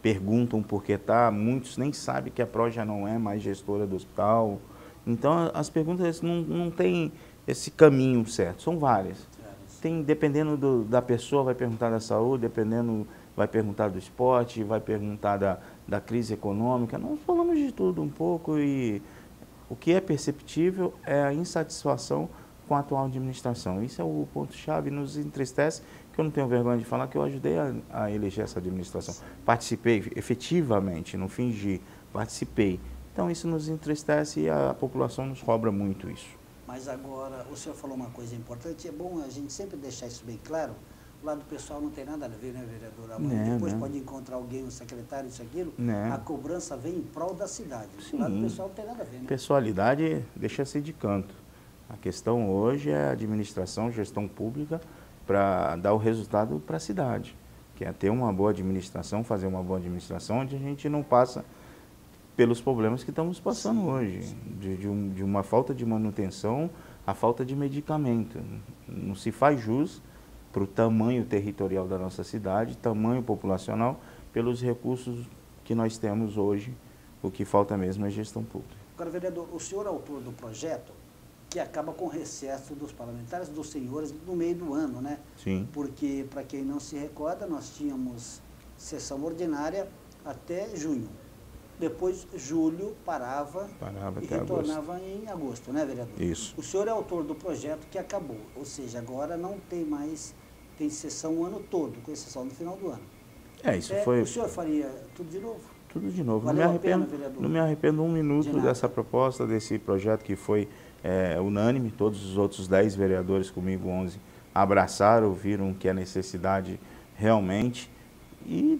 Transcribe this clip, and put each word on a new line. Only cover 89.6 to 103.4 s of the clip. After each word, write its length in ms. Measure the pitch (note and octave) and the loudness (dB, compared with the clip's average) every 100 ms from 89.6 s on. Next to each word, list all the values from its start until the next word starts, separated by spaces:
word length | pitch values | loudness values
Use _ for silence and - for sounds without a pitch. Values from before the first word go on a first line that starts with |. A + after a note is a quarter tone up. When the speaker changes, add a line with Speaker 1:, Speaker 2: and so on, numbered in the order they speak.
| D#3 F#3+ F#3+ - - - | -2 -4 -6 -10 -20 -16
Speaker 2:
até 440 | D3+ C3 - F3 A3 F3+ | -12 -12 -8 -6 -6 -6
junho. 320 | D#3 C3 G#2 G2 - - - - - - | -2 -2 -4 -12 -18 -20 -20 -20 -16 -4
Depois, 460 | E3 D#3+ F#3 F#3 - | -4 0 -2 -2 -6
julho 600 | F3+ C3 D#3+ D#3+ E3 G#3 G#3 | -10 -2 2 2 0 -6 -8
parava 640 | - D3+ B2 C#3 C#3+ F#3 G3+ - | -6 -4 -4 -4 -4 -6 -8 -10
Speaker 1:
Parava 420 | F#2 G2 G2 F#2 | -10 -6 -6 -6
Speaker 2:
e 40 | - | -4
Speaker 1:
até 140 | - | -4
Speaker 2:
retornava 540 | - - - D#3 D3+ F3+ | 0 0 0 -2 -6 -8
Speaker 1:
agosto. 120 | F#3+ | -8
Speaker 2:
em 200 | G3+ A3 | -10 -8
agosto, 440 | F3 C3+ A#2 B2 | -8 -8 -8 -6
né, 140 | D3 C#3 | -4 -2
vereador? 340 | B2 A#2+ G2+ | -4 -8 -4
Speaker 1:
Isso. 320 | F2 E2 - - | -2 -2 -8 -10
Speaker 2:
O 40 | |
senhor 260 | - F#3+ G#3 | -4 0 0
é 20 | |
autor 320 | A3 - E3+ | 0 -2 -4
do 120 | D3 D3+ | -4 -6
projeto 500 | F#3 C3+ C#3+ D#3 - | -6 -6 -6 -8 -8
que 80 | F#3+ | -10
acabou, 440 | - G3 D3 A2 G#2+ B2+ | -6 -6 -6 -12 -12 -14
ou 80 | |
seja, 340 | C#3+ - B2 A#2+ | -12 -10 -10 -8
agora 380 | A#2+ B2+ D3+ E3+ | -8 -6 -4 -4
não 220 | F#3 G3+ - | -6 -8 -8
tem 140 | F3 | -4
mais, 500 | D#3 D3 D3 D#3 - - - - - - | -2 -2 -4 -8 -12 -16 -20 -20 -16 -4
tem 140 | D3+ | -4
sessão 460 | D3+ D3 - D#3+ E3 | -4 -8 -6 -2 -2
o 80 | |
ano 160 | F3+ G#3 | -2 -4
todo, 420 | - F#3 C3+ A#2 | -2 -2 -2 -6
com 80 | D#3 | -10
exceção 360 | D3 - C3+ C3 | -12 -10 -8 -8
do 60 | |
final 240 | C3+ E3+ F#3+ | -8 -8 -6
do 120 | F#3 | -6
ano. 140 | A2 - - - - | -8 -12 -20 -20 -20